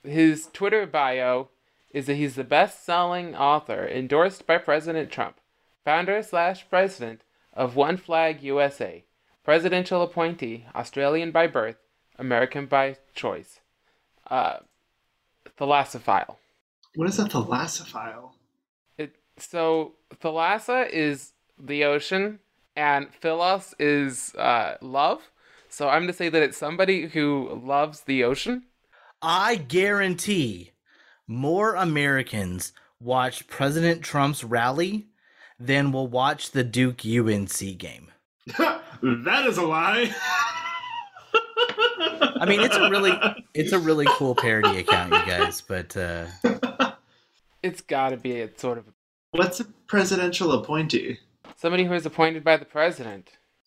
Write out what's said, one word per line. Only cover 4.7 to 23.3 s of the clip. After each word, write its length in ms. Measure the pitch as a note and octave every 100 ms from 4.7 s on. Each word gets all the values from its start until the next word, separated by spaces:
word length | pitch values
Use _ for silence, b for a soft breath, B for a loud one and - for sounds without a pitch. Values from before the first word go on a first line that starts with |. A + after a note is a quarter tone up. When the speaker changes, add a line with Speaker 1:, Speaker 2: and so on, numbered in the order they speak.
| D3+ D#3 D#3+ -
Speaker 1:
Trump, 260 | - - - _ _ _ _
founder 380 | - D#3+ F#3 G#3
slash 460 | G#3+ F3 E3+ F#3+ -
president 520 | F#3 F#3+ F#3+ A#2 A2+ _ _ _
of 240 | - B2+ B2+
One 200 | C#3+ F#3
Flag 460 | - E3 D#3+ D3+
U 180 | C#3 C#3
S 200 | C#3 C#3+
A, 240 | G2+ E2+ - _ _ _
presidential 580 | - D#3+ F3 F3+ F3+ F3+
appointee, 640 | E3+ E3+ E3 E3+ A#2+ A2+ A#2
Australian 580 | - A#2 C#3 C#3 D#3+ E3
by 140 | E3 E3
birth, 280 | C3+ A2+ - _ _ _ -
American 480 | B2+ A#2+ C3 C#3+ C3+
by 300 | C#3 C3+ C3+ _
choice. 460 | - A#2+ E2+ - _ _ _ _ _ _ _ -
Uh, 280 | - - - - _ _ _ _ _ _ _ - -
thalassophile. 800 | C#3+ C#3+ C3+ B2 - G2 - - _ _ _ _ _
Speaker 2:
What 140 | D#3 F3
is 100 | G3
a 60 |
thalassophile? 1040 | G#3 C3+ G#2 B2 D#3+ - D#3+ A2 A2+ A2+ B2+ _ _ _ _ _ _ -
Speaker 1:
It, 180 | D3 _ _ -
so 580 | - E3+ D#3+ D#3+ D#3 - _ -
thalassa 680 | E3 D#3+ E3+ A3 A3+ B3+ B3
is 440 | D#3+ D3+ C#3 - _ _ -
the 260 | C3+ D3
ocean, 540 | D3 D3 - F#3+ G#3 G#3 _ _ _ -
and 360 | D3 C#3+ C#3+
philos 640 | - E3